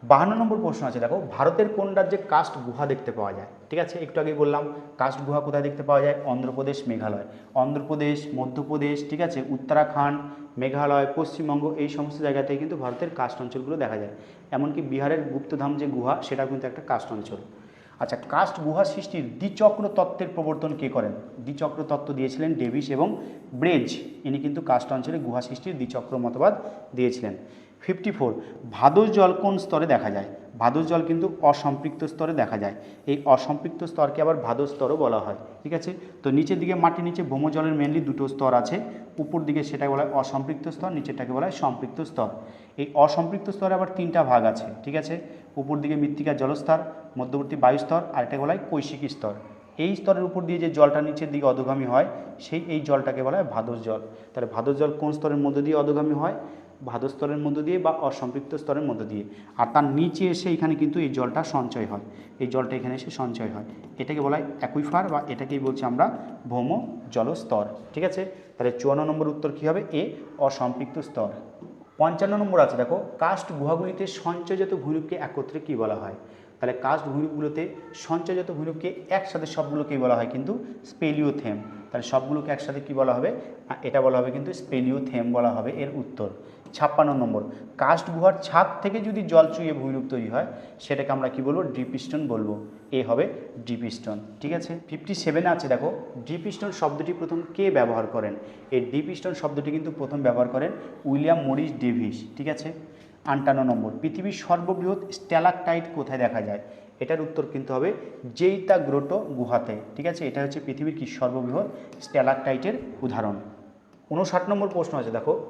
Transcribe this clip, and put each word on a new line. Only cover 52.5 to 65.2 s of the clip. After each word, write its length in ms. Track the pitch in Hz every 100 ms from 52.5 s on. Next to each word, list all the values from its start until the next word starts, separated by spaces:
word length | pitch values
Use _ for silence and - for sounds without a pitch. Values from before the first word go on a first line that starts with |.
| 160 170
এই 120 | 156
জলটাকে 420 | 139 139 135 127
বলা 140 | 131 143
হয় 100 | 156
ভাদস 340 | 113 113 117
জল। 160 | 110 107 - - -
তাহলে 180 | - 117
ভাদস 220 | 113 120 139
জল 140 | 151 151
কোন 120 | 151
স্তরের 240 | 151 156 147
মধ্য 260 | 143 139
দিয়ে 140 | 143 151
অধোগামী 380 | 143 147 151
হয়? 200 | 143 165 - - - - - 131
ভাদস 240 | 117 131
স্তরের 260 | - 147 147
মধ্য 260 | 147 143
দিয়ে 160 | 151 180
বা 120 | 160
অসম্পৃক্ত 640 | 160 143 - 123 131 139
স্তরের 280 | 151 147 143
মধ্য 220 | 143 110
দিয়ে। 200 | 107 104 104 - - -
আর 100 | 117
তার 120 | 151
নিচে 460 | 143 139 175 - 185
এসে 220 | 170 185
এখানে 220 | 165 160
কিন্তু 240 | 151 151 175
এই 100 | 147
জলটা 340 | 127 123 151
সঞ্চয় 440 | 160 139 120 120 104
হয়, 140 | 101 - - - -
এই 80 | 127
জলটা 300 | 127 123 127
এখানে 180 | 127
এসে 160 | 127 -
সঞ্চয় 400 | - 123 113 110
হয়, 100 | 104 - - - -
এটাকে 220 | 127 151
বলা 160 | 139 143
হয় 100 | 139 -
অ্যাকুইফার 500 | - 147 147 170 190
বা 140 | 147